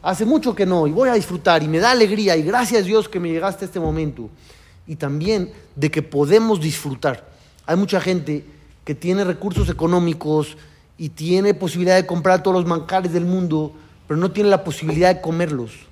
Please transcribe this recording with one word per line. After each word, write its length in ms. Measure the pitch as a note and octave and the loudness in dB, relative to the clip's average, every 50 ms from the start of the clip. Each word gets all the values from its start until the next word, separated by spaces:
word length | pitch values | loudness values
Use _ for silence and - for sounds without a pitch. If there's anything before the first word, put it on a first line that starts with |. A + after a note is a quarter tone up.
"Hace 240 | - D#3+ F#3 E3 A3 | -2 -4 -2 0 0
mucho 300 | A3 D4+ D#4 - B3+ G#3 | 2 2 2 2 0 0
que 100 | - G3+ | 0 0
no, 220 | F#3 F3+ F3 D#3 D3 | 2 2 2 2 2
y 40 | |
voy 180 | D#3 G3 C4 C4 | 2 2 2 4
a 40 | A#3+ | 2
disfrutar, 480 | A3 - - F3+ E3+ C#3+ G3 E3+ D#3+ D3+ | 2 0 -2 -8 -2 2 4 4 4 2
y 40 | D#3 | 0
me 120 | D#3+ E3 | 0 2
da 120 | F#3+ A#3 | 4 4
alegría, 440 | B3+ B3 A3 G3 G3+ G#3+ G#3+ F#3+ E3+ E3 | 4 4 4 4 2 0 2 2 2 2
y 60 | D3+ | 0
gracias 420 | D#3+ G#3 A#3+ B3 F#3 A#3+ A3+ G3 | 0 0 0 0 2 2 0 2
Dios 240 | F3+ G#3+ A3 G#3 G#3+ | 2 2 0 0 0
que 100 | - F#3 | -6 -6
me 100 | F3 E3+ | -4 -4
llegaste 360 | E3 E3 E3+ G3 F#3 G3 G3 | -4 -2 -2 -4 -4 -4 -10
a 20 | F#3 | -8
este 120 | - F#3+ | -6 -4
momento". 500 | E3 D#3 D#3 D#3+ D#3+ D3 C3 A#2 A#2 G#2+ - - - - - - - - - - - - | -4 -4 -2 -2 -4 -6 -6 -10 -14 -16 -16 -20 -20 -20 -20 -20 -20 -20 -20 -20 -14 -14
Y 80 | D#3 | -10
también 580 | D3 - C#3 C#3+ D3+ D#3+ G3 A3 G3+ F3 - - - - - - | -8 -6 -4 -4 -4 -2 -2 0 -2 -2 -6 -8 -20 -20 -18 -6
de 160 | C#3+ C#3 D3+ | -2 -2 -2
que 100 | D3+ D#3 | 0 -2
podemos 580 | C#3+ - - C#3 D3 C#3+ F#3+ A3 A3 A3+ G#3+ F3+ | -6 -2 0 0 2 4 4 4 4 4 0 0
disfrutar. 680 | D3+ D#3+ C#3+ - - D3 C3 A#2 - D3 B2+ - - - - - - - _ _ _ - | 0 -4 -4 -4 -6 -8 -8 -4 -4 -4 -4 -4 -12 -20 -20 -20 -20 -20 _ _ _ -2
Hay 80 | D#3+ | 0
mucha 260 | F3+ G3+ - G3 F#3 | 0 0 2 0 -2
gente 440 | - F3+ F#3 F3+ D3 C3 D3+ C#3+ - - - - - - - _ _ | 0 0 -2 -2 -2 -4 -6 -6 -6 -12 -20 -20 -20 -20 -20 _ _
que 120 | - D3 | -10 -10
tiene 280 | - - F3 F#3 G3 G3+ | -6 -2 -2 0 0 0
recursos 460 | F3+ F3+ - - G#3 F#3 - - - | -2 -2 -4 -4 -4 0 0 0 0
económicos 880 | C3 A#2+ D#3 E3 F3 F3+ F3 E3+ D#3+ D#3+ - D3+ D#3 D#3 D3 D3 - - - - - _ _ _ _ - | -2 -2 0 2 2 2 2 0 -2 -4 -2 0 0 0 0 -2 -8 -20 -20 -20 -20 _ _ _ _ -12
y 120 | E3+ D3+ | -12 -12
tiene 440 | - - D3+ E3 F3 F#3+ G3 G3+ G3+ | -10 -8 -2 0 2 2 4 2 2
posibilidad 420 | - F#3+ F3 D3 F3 F3+ F3+ F#3 | 0 -2 -6 -2 -2 2 4 4
de 120 | F#3+ F#3 - | 4 4 2
comprar 340 | F3+ F3 D#3 F#3+ F#3 F#3 | -4 0 2 2 2 4
todos 160 | - F#3+ F#3 F#3 | 2 2 2 2
los 80 | F3 | 2
manjares 480 | E3+ E3+ E3 D#3+ - F#3 F#3+ F3+ F3+ E3 | 0 -2 -2 -2 -2 -2 -2 -2 0 -2
del 120 | F3 F3 | -2 0
mundo, 480 | F3 F#3 F#3 F3+ E3+ D#3 D#3 D#3 D3 D3 - - - - - - - | 0 0 0 0 0 -2 -2 -2 -4 -8 -16 -20 -20 -20 -20 -10 -4
pero 120 | D3+ D#3 | -2 -2
no 120 | F3 F#3+ | -2 -2
tiene 180 | D3+ G3+ G#3 G3+ | 0 0 2 4
la 140 | G3 F#3 - | 4 2 2
posibilidad 500 | E3+ - - - D#3 D3+ D#3 F3 F3+ F#3 | -4 -10 -6 -6 -4 0 2 4 2 2
de 80 | F3+ | 2
comerlos 500 | - E3 E3 E3 F3 D#3+ D3+ C3 A#2+ A2 - - - - | -2 -4 -2 -2 -2 -2 -2 -6 -6 -8 -12 -20 -20 -20